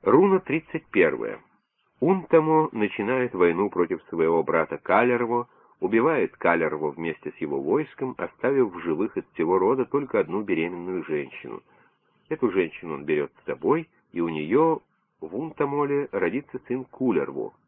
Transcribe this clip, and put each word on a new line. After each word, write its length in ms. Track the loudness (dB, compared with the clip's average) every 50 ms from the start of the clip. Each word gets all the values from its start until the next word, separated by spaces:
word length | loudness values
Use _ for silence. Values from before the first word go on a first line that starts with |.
| 4 6
Руна 320 | 6 6 6 6 4 2
тридцать 460 | 0 -2 -4 -4 -4 _ -12 -12 -10
первая. 520 | _ 2 2 4 4 2 -2 -6 -8 -8 -12 _ _ _ _ _ _ _ _ _ _ _ _
Унтамо 680 | 0 2 2 0 0 4 4 4 6 6 4 4 2 2
начинает 640 | 0 -2 -2 -2 -2 -4 -2 -2 0 0 -2 -2 2
войну 360 | 2 4 4 4 2 -2 -2
против 320 | 0 -2 0 0 -2 -6 -6
своего 380 | -10 -2 0 2 2 4 2
брата 360 | 2 2 0 0 0 0 -4 -12
Калерво, 720 | _ 2 2 4 4 4 2 0 0 -2 -2 -4 -4 _ _ _ _ _ _ _
убивает 520 | -4 0 2 2 2 2 2 0 -2 -2 -4 0
Калерво 540 | 2 2 2 4 2 0 -2 -2 -4 -4
вместе 420 | -4 -4 -6 -6 -6 -6 -10 -14 -10
с 20 | -8
его 180 | -6 -4 -4 -4
войском, 560 | 0 0 0 0 0 -4 -8 -8 -8 -8 -6 -8
оставив 560 | -8 -10 -8 _ -2 0 2 2 2 0 0
в 60 | -8
живых 380 | -4 -4 -2 -2 -2 -4 -4 -8
из 80 | -10 _ _
всего 260 | -4 0 2 2 4
рода 240 | 4 2 2 0 -2
только 380 | -2 -2 -4 -4 0 0 -2
одну 220 | 0 0 -2 -6 -2
беременную 600 | -2 -2 0 0 -2 -4 -6 -8 -6 -6 -6 -4
женщину. 580 | -4 -4 -6 -6 -8 -12 -16 -14 -14 -14 -14 _ _ _ _ _ _ _ _ _ _ _ _ _ _
Эту 220 | -6 -2 0 0
женщину 420 | 2 2 0 0 -2 -12 -10 -10 -8
он 100 | -8 -2
берёт 300 | -2 0 0 0 -4 _ _
с 40 | _ -8
собой, 420 | -8 -2 2 2 2 2 0 _ _ _ _ _ -4
и 80 | -4
у 80 | -2 -2
неё 500 | -2 -4 -4 0 2 2 4 2 0 -2 _ _ _ _ _ _ _ _
в 160 | -14 -10 -8
Унтамоле 720 | -8 -8 -8 -4 -4 -4 -2 -2 -2 -2 0 -2 -2 -4 -4 -4
родится 440 | -2 -2 0 -2 -4 -8 -8 -14 -14 _ -6
сын 160 | -6 -6 -6
Кулерво. 680 | _ -8 -2 -2 0 0 0 -2 -2 -6 -8 -8 -8 _ _ _